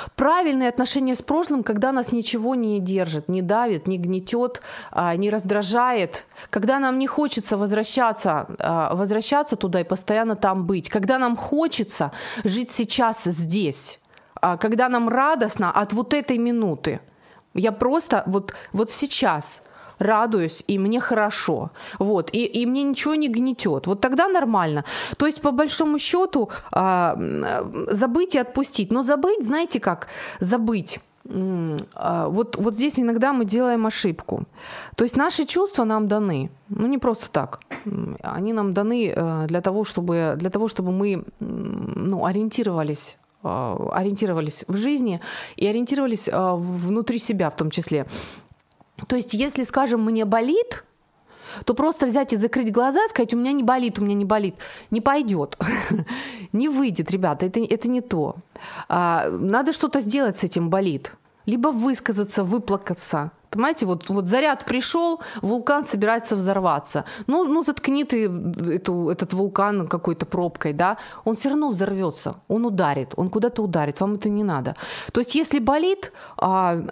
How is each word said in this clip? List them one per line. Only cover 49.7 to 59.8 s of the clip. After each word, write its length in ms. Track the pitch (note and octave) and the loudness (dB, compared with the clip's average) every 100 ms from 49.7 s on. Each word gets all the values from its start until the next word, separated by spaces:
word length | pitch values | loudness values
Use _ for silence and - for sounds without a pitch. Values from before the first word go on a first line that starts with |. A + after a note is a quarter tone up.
| C4+ A#3 A#3 A3 | 2 2 2 2
мне 180 | A3 | 2
болит, 640 | G#3+ A3+ B3 F#4 A#4+ - - _ _ _ _ - - - - | 2 2 4 2 0 -6 -16 _ _ _ _ -20 -16 -10 -4
то 80 | |
просто 320 | A#3+ D4+ D#4+ B3+ | 2 2 2 2
взять 260 | A#3+ C4+ | 2 2
и 60 | G#3+ | 2
закрыть 340 | A3 B3+ A3+ | 2 0 2
глаза, 280 | G#3+ C4 C#4+ A4 | 2 4 4 2
сказать: 240 | - A#3 | 2 0
«У 40 | A#3+ | 2
меня 140 | B3 | 2
не 120 | C#4+ | 2
болит, 360 | A#3 C4 A#3+ G3+ | 2 2 2 0
у 40 | |
меня 100 | G3+ | 0
не 100 | G3+ | 2
болит», 320 | G3 G#3+ G3 - - - - | 2 2 0 -4 -16 -16 -4
не 100 | A3+ | 0
пойдёт. 560 | B3 C#4+ A#3+ F3+ C#3 - D#3+ - - A3 D3+ | 2 2 2 0 0 -4 -4 -2 0 -2 -2
<laughs> 440 | B3+ C4+ A#3+ F#3 | -6 -10 -14 -4
Не 160 | G#3 D4 | 0 2
выйдет, 420 | C4+ C4+ E3+ D#3+ | 2 2 0 -2
ребята, 360 | F#3 F#3 D3 F#3 | 0 0 2 0
это, 120 | A3+ | 0
это 300 | A3 A3+ A#3 | 0 0 0
не 120 | B3+ | -2
то. 340 | B3 F3+ D3 E3+ - - - - - | 0 -2 -2 -4 -14 -18 -16 -12 -2
А, 420 | F3 F3 E3 D2 | 0 2 2 0
надо 440 | - F#3+ A#3 C4+ | 0 0 2 2
что-то 260 | - | 0